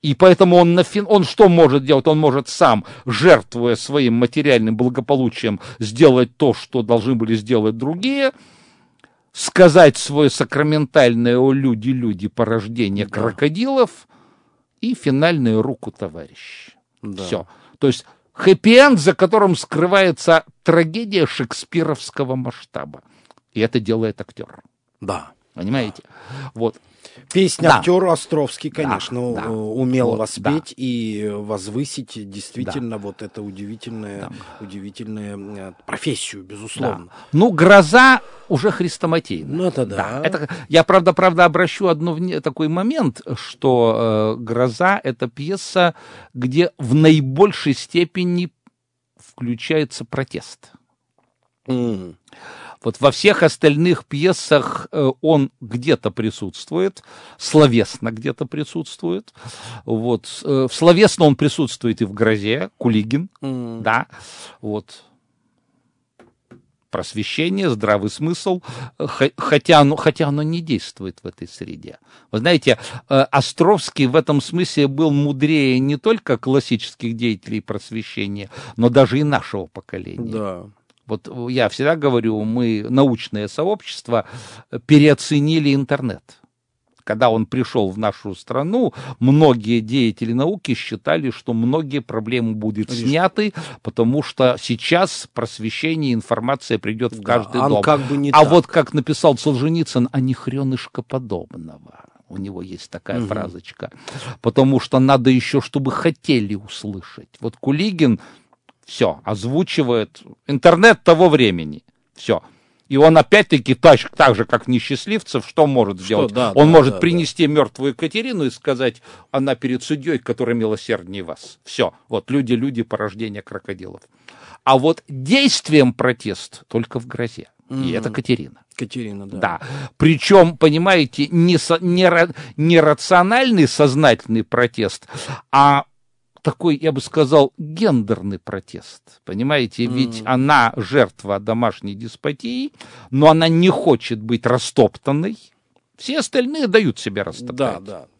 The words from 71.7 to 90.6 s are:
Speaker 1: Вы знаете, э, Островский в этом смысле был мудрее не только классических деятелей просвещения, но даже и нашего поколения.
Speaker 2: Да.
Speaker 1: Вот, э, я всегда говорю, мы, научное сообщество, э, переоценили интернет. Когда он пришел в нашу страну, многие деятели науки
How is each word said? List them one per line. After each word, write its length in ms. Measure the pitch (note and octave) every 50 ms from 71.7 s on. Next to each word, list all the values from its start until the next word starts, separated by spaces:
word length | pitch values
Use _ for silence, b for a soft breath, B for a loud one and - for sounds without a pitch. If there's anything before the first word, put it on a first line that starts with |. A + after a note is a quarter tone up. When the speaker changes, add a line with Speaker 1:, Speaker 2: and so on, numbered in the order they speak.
| - - - - - _ b b b b b b
Speaker 1:
Вы 80 | - G#2+
знаете, 380 | A#2 E3+ F3+ D3 - C#3 A#2 B B B B C3 B _
э, 120 | C#3 C3+ C#3 -
Островский 760 | - C#3+ C3 - - - E3 F3 G#3+ E3+ - - _ - C#3
в 80 | B2 B2+
этом 240 | D#3+ - - D3+ C#3+
смысле 460 | - - - F3 F3+ - - D#3 C#3+
был 220 | C3+ C3+ C#3+ E3 D#3
мудрее 680 | C#3+ C#3+ C#3+ C#3+ C#3 C3 C#3+ D3+ D#3+ D3+ C#3+ C3 B2+ B2+
не 160 | C3 C#3 D3
только 400 | C#3+ - G#3+ A3+ G#3+ _ - C3
классических 800 | A2 - C3 C3 C#3 - - B2 G#2+ - - - _ - A#2 A#2
деятелей 460 | A2+ A#2+ A#2+ G#2+ F2+ _ - A2 G#2+
просвещения, 880 | - - G2+ F#2+ - - A2 A2+ G#2+ - - A#2 G#2 G2+ G2+ G2+ G2+ F#2+ B B B B B
но 120 | - A#2 A#2+
даже 300 | A#2+ C#3+ C3+ - B2+ C#3
и 40 | D3+
нашего 440 | D3 C#3 A2 - - - G2 F2+
поколения. 640 | - _ - _ - - F#2 F#2 F2+ F2 - A#2 A2+ A2
Speaker 2:
Да. 300 | A2 G#2 G2 F#2 F2 F#2 G2+ G2+ _ _ _ _ _ _
Speaker 1:
Вот, 200 | - G#2+ G#2 _
э, 200 | - - - A#2+ B2
я 160 | B2+ B2+ A#2
всегда 280 | G#2 - - C3+ D3 E3
говорю, 460 | D#3+ C#3+ C#3+ B2+ A#2+ A2 A2+ A2 G#2+ G#2+
мы, 400 | A2 A2+ B2 B2 A#2 A2 G#2 G#2 A#2
научное 580 | B2+ C3+ C#3 C3+ A#2+ A2+ - - - G#2+ G#2 G2+
сообщество, 760 | - - D#3 F#3 G#3 G3 - - - - - - A#2 A2+ - B B B2+ B B B B B _
э, 80 | - A#2+ _
переоценили 880 | - D3+ D3 D3 D3+ C#3+ - - - D#3 D3 C#3+ D3+ D#3+ D#3+ D3+ C#3+ C#3
интернет. 480 | C#3 C#3 - D3 C#3 C3+ A#2 F#2+ E2+ _ _ - _ _ _ _ _ _ _ _ _ _ _ _ _ _
Когда 260 | - A2 A2 B2+ A#2+
он 160 | A2 A2 A2
пришел 440 | - - B2+ B2 - - B2+ G#2 F#2+
в 60 | F#2
нашу 360 | G#2+ A2 G#2 G2 - - G#2 F#2
страну, 600 | - - - - C3 C#3+ E3+ G#3 B3+ B3 D#3 B B B C3+ B2+ B
многие 640 | B2 B2+ C#3 D3+ D#3 D3 B2 A#2 G#2 A2 A#2+ A#2
деятели 500 | A2 A2 A#2+ C#3 B2 A2+ G#2+ - A#2+ A2+
науки 420 | A#2 B2 C#3 E3+ G#3 F#3+